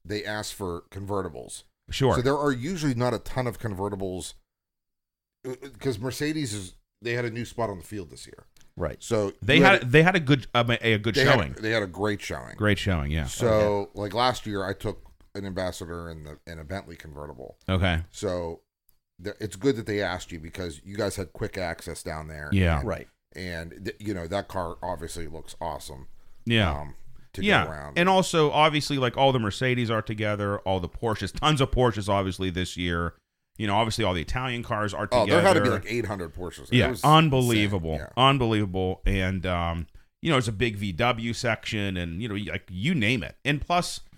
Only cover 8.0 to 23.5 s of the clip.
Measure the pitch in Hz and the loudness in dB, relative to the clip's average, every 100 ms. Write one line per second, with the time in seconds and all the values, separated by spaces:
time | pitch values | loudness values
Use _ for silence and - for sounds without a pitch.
8 | 78 60 - - - - - - 82 - | -12 -14 -18 -20 -20 -20 -16 -4 -4 -4
9 | - 110 101 - 104 156 185 196 123 147 | 0 0 0 0 4 8 8 6 6 6
10 | 170 190 135 139 - 123 117 117 113 107 | 8 4 4 2 2 0 2 2 2 2
11 | 110 120 131 113 71 62 107 113 98 90 | 2 4 6 4 2 -4 -2 0 -2 -2
12 | 104 104 - 76 60 - 104 98 101 85 | -2 -2 -6 -8 -8 0 2 4 2 0
13 | 71 80 67 - 117 107 104 101 98 98 | 2 0 -2 0 4 4 4 2 -2 -6
14 | 104 110 127 - 110 98 95 101 107 92 | -4 2 2 2 -2 -4 -2 -4 -6 -6
15 | - - _ 101 98 92 92 - 85 85 | -12 -20 _ -10 -8 -4 -4 -4 -8 -10
16 | 85 80 76 76 - 80 76 95 - 82 | -10 -12 -14 -16 -14 -14 -10 -10 -10 -16
17 | 80 71 73 65 64 - - 92 92 82 | -16 -14 -12 -12 -16 -10 0 2 4 2
18 | 82 - 101 90 82 82 _ _ _ _ | -2 -6 -4 -2 -4 -8 _ _ _ _
19 | _ - 92 - 104 95 139 117 110 104 | _ -14 -12 -8 -8 0 2 2 0 -2
20 | 92 90 - 82 82 - 87 71 95 101 | -2 -4 -8 -12 -10 -8 -8 -8 -8 -4
21 | 101 101 87 - 107 95 87 82 - 78 | -2 -2 -8 -6 -6 -4 -6 -6 -10 -10
22 | 87 78 78 76 76 98 87 78 101 78 | -8 -8 -8 -10 0 4 6 4 0 -4
23 | - _ _ - 90 | -8 _ _ -10 -8